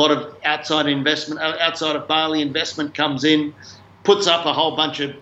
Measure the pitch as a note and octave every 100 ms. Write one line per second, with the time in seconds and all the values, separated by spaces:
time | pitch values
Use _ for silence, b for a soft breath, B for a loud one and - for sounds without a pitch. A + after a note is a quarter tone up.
0 | D3+ C#3 - - D3+ D3+ - D#3 D3 C#3
1 | C#3+ D3+ D3+ D#3 D#3 D#3+ E3 E3 D#3 D3
2 | - D#3 D#3 D#3 C#3+ D#3 E3 - C#3+ D3
3 | D3 C3 D3+ D#3 D3 - B B B -
4 | - G3 F3 E3+ D3+ C3+ D#3+ D3 D3+ C#3+
5 | C#3+ C#3